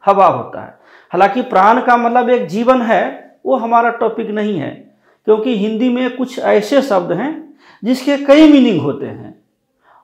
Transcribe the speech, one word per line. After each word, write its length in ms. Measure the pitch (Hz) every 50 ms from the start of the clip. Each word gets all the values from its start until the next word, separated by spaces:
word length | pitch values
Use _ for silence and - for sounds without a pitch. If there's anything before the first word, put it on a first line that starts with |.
| -
हवा 200 | 202 196 196 190 165
होता 340 | 135 123 117 - - 92
है। 180 | 107 - - _ _ _ _ _ _ _
हालांकि 300 | - 175 190 202 196 247 240
प्राण 360 | - 208 185 190 208 233 254
का 140 | 247 254 240 233
मतलब 320 | 226 233 240 247 240 226
एक 180 | 254 233 202 160
जीवन 340 | 165 214 233 240 262 254
है, 580 | 233 226 220 180 233 262 277 - - - _ _ -
वो 100 | - 269 240
हमारा 320 | 226 233 240 233 233 233
topic 380 | 233 - 233 220 - 233 220 190
नहीं 280 | 208 214 208 214 202 160
है, 140 | 131 - - - - _ _ _ _ _ _ _ - 220
क्योंकि 280 | 214 214 220 254 240 196
हिंदी 320 | 202 220 220 208 254 247
में 260 | 240 247 254 262 254 -
कुछ 200 | 254 254 - -
ऐसे 420 | - 202 208 208 208 - 285 277
शब्द 300 | - - 202 185 175 170 170
हैं 440 | 175 233 294 320 - - - - _ _ _ _ _ -
जिसके 340 | 220 254 254 - 285 285 277
कई 320 | 285 - 277 302 320 302
meaning 300 | 294 277 247 240 202 156
होते 240 | 127 143 131 - 131
हैं 280 | 117 113 117 117 - - _ _ _ _ _ _ _ _ _ _ _ _ _